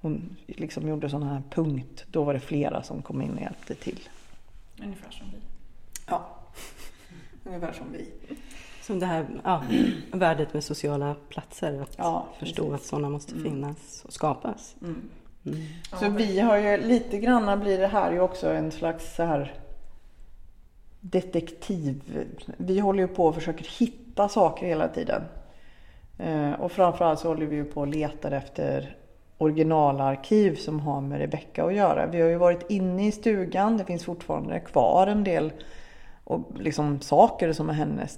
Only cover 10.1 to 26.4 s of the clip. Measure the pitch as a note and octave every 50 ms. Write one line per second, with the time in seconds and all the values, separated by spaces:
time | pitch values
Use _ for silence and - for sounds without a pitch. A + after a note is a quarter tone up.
10.1 | - F#3 F#3 E3 D#3+ D3+ D3+ - - D3+ D3 - D#3 - - D3 D3 C#3 C#3+ C#3+
11.1 | D3 C#3+ - - - - - - - - - D#3 C#3+ C#3 C#3 - - - F3 E3+
12.1 | E3 E3+ - - - - E3 E3 E3 - D#3+ D3 C#3+ C#3+ - - - D3 D3 C#3+
13.1 | D3 C#3+ - - - - D#3 C#3+ C#3+ C3+ C#3 C#3+ D#3 - - - - - - -
14.1 | - - - D3+ C3 - - B2 - - - - - - - E3+ D#3+ - - -
15.1 | - - - - - - - D#3 D3 D#3 D#3+ D#3 D#3+ E3+ - - F#3+ F#3 G#3 G3+
16.1 | G#3 G#3 A3+ G3+ F#3+ F#3+ A3 A#3 G#3 G#3 G#3 G#3 G#3 G3 - A3+ B3 A#3 A#3 -
17.1 | - G3+ G#3+ A#3+ B3+ A#3+ G#3+ G3+ G3+ G#3 G3 G3+ F#3+ F#3 F#3+ G3 G#3 G#3 F3+ E3+
18.1 | E3+ F3 F#3 F3+ F3+ - - D#3+ D#3+ D#3+ D#3 D#3+ D#3 - E3+ E3 E3 E3 - -
19.1 | - - E3+ E3+ D#3 C#3+ C#3 C#3 - - - - - - - - - - - -
20.1 | - - - - - - - - - - - - - - - - - - - F3
21.1 | - F#3 F#3 F#3 - E3 E3 - - - - - G3+ E3+ D3+ C#3 C3 C#3+ - -
22.1 | - D3 - - - - - - - - F3+ F3+ F#3+ G3 G#3 G3 G3 G3 F#3 F3+
23.1 | F#3 - F3 D#3+ D#3 E3 - E3+ D#3+ - - - - - A#3+ A3+ - - - -
24.1 | - - G3+ G3+ - A3+ F#3 D#3+ D#3+ - F#3 F3+ E3 D#3 E3 E3 - E3 E3 -
25.1 | - - E3 E3 - - - - - - - - - - - - - - - -
26.1 | - - F#3 E3+ D#3 D3+